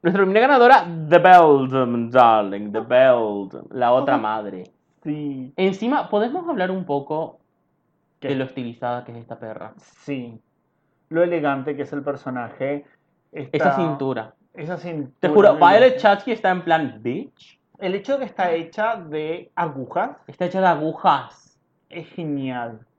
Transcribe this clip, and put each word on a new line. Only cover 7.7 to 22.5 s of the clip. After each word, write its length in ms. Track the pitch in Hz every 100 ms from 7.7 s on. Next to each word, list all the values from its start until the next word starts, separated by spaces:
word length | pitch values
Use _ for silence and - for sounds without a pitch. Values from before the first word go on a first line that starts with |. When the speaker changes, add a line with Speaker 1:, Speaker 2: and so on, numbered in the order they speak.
| _ _ _ _ _
Speaker 2:
¿Qué? 100 | 135
Speaker 1:
de 60 | 135
lo 80 |
estilizada 600 | 131 135 120 117 123 120
que 80 | 120
es 60 | 117
esta 200 | 117 117
perra? 360 | 113 110 - -
Speaker 2:
Sí. 640 | _ _ - 139 120 113 _ _ _ _ _ _ _
Lo 120 | 160
elegante 540 | 175 165 147 135 135 143
que 60 |
es 100 | 143
el 100 | 143
personaje. 840 | 139 135 135 127 117 - 139 143 - _ _ _ _
Speaker 1:
Esa 160 | - 131
Speaker 2:
Esta, 240 | 147 185 135
Speaker 1:
cintura. 580 | 165 143 135 120 110 _ _
Speaker 2:
esa 220 | - 156 175
cintura 360 | 175 160 135 _
Speaker 1:
Te 80 | 175
juro, 260 | 151 202
Speaker 2:
muy 140 | 151 170
Speaker 1:
Violet 200 | 208 254
Speaker 2:
bien. 100 | -
Speaker 1:
Chachki 320 | 214 196 -
está 180 | 214 190
en 120 | 185
plan, 360 | 165 160 147 107
"Bitch". 580 | 113 139 254 _ _ _ _ _
Speaker 2:
El 160 | 196
hecho 180 | 196 196
de 40 | 277
que 40 | 247
está 260 | - 180
hecha 440 | 165 165 - 214 220
de 540 | 165 151 156 170 -
agujas 640 | - 170 135 123 165 240 285 -
Speaker 1:
Está 200 | - 180
hecha 140 | 190
de 60 | 190
agujas. 920 | 156 156 165 190 139 117 _ _ _ _ _ _
Speaker 2:
es 200 | 170 160
genial. 680 | - 160 143 135